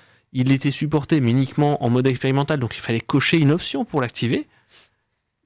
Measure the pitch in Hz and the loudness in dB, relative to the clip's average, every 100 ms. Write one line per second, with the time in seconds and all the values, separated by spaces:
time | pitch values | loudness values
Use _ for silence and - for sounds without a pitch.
0 | _ _ _ 127 127 135 143 - 151 151 | _ _ _ -2 2 2 0 -2 -2 -2
1 | 135 160 117 127 135 - 147 147 120 123 | 0 2 2 2 0 0 0 2 0 2
2 | 131 123 135 135 143 151 117 - - 113 | 2 0 0 0 0 -2 -4 -6 -4 -4
3 | - 143 - 170 139 170 - 277 226 151 | 0 0 2 2 4 2 -2 -6 -4 -4
4 | 120 - 117 170 302 _ _ - _ _ | -4 -4 -2 -2 -6 _ _ -20 _ _
5 | _ _ _ _ | _ _ _ _